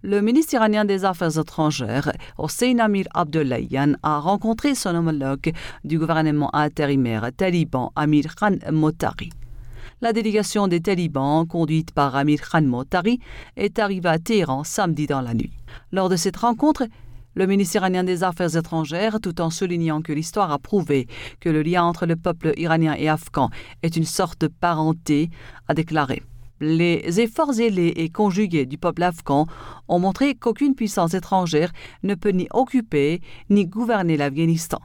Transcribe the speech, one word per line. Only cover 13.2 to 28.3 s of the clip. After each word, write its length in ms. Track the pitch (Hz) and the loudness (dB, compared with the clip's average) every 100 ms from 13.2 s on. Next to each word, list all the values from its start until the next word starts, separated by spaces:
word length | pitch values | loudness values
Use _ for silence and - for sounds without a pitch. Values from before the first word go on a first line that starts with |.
| - - - - | -4 -16 -16 -4
est 240 | 202 - | -4 0
arrivée 300 | 208 190 175 | -2 0 0
à 100 | 165 | 0
Téhéran 420 | 165 220 151 131 | 2 2 2 -2
samedi 460 | 151 - 185 160 151 | -4 -2 0 0 0
dans 140 | 139 | -2
la 120 | 123 | -2
nuit. 200 | 117 - - - - - | -2 -4 -8 -16 -18 -6
Lors 180 | 185 180 | -2 0
de 60 | |
cette 220 | 180 190 180 | 2 0 0
rencontre, 480 | 233 233 294 - 233 - - - - | -2 2 2 2 -2 -6 -18 -18 -12
le 120 | - 185 | -2 2
ministre 300 | 196 202 214 | 2 2 2
iranien 280 | 185 185 | 0 0
des 180 | 185 180 | 0 0
Affaires 320 | 185 170 175 | 0 0 0
étrangères, 640 | 165 160 165 151 165 220 214 | 0 -2 -4 -2 -2 0 -2
tout 200 | 190 170 | -4 -2
en 100 | 165 | -4
soulignant 520 | 165 190 175 165 156 | -2 -2 0 0 -2
que 100 | 160 | -2
l'histoire 400 | 151 165 - 190 | -4 -2 -2 0
a 80 | 143 | -2
prouvé 480 | - 202 170 143 123 - - - | 0 0 2 0 0 -10 -16 -6
que 80 | 175 | 0
le 140 | 156 | 0
lien 200 | 156 180 | 2 2
entre 240 | 170 170 165 | 2 0 -2
le 80 | |
peuple 380 | 165 170 170 160 - | 0 -2 -2 -2 0
iranien 360 | 170 160 160 147 | 2 2 2 2
et 120 | 151 | 0
afghan 420 | 156 - - 127 - - - | -2 -2 -2 -2 -2 -16 -6
est 140 | 165 165 | -2 0
une 80 | |
sorte 380 | 160 - 185 - | -2 0 -2 0
de 60 | 160 | -4
parenté, 840 | - 175 160 156 160 - 147 165 - - - - | 0 -2 2 0 0 0 0 0 -6 -18 -20 -4
a 80 | |
déclaré : « 480 | 156 160 156 139 - - - - - | -2 0 0 0 -4 -8 -18 -20 -6
Les 600 | 151 165 175 170 - 170 | 0 2 4 2 0 0
efforts 320 | 226 - 302 | 0 0 0
zélés 400 | 226 233 185 170 - | 2 2 2 0 0
et 120 | 165 | -4
conjugués 560 | 165 208 | 0 0